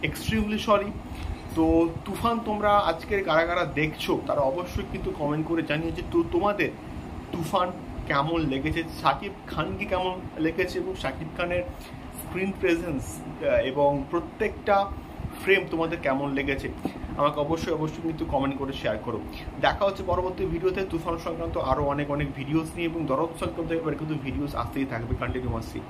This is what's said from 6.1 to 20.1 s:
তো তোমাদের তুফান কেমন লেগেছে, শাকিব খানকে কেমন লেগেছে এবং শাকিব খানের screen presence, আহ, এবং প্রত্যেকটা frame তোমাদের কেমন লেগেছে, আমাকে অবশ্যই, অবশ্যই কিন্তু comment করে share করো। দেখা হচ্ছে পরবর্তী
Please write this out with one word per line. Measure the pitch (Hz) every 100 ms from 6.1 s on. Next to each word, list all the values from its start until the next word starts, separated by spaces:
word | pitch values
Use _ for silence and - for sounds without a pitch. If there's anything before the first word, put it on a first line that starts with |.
তো | 170 165
তোমাদের | 175 202 202 131 - - - - - -
তুফান | 175 160 196 180 - - - -
কেমন | 143 151 165
লেগেছে, | 151 135 151 160 160 -
শাকিব | 160 - 202 - -
খানকে | - 156 190 156
কেমন | 185 185 185 - -
লেগেছে | 160 165 180 185
এবং | 180 185
শাকিব | - - 160 -
খানের | 175 180 175 - - - - -
screen | - 175 190 190
presence, | 185 165 170 135 - -
আহ, | - - 147
এবং | 123 123 135 143 143 135
প্রত্যেকটা | 175 160 - 208 - - 196 196 - - - - -
frame | - 196 170
তোমাদের | 165 165 165
কেমন | 147 135 143
লেগেছে, | 139 139 135 - - - - - -
আমাকে | 147 147
অবশ্যই, | 147 160 -
অবশ্যই | 156 151 -
কিন্তু | 165 156 160
comment | 143 135 135
করে | 135
share | 135 120 107
করো। | - 107 - - - -
দেখা | 160 - 196
হচ্ছে | 190
পরবর্তী | 180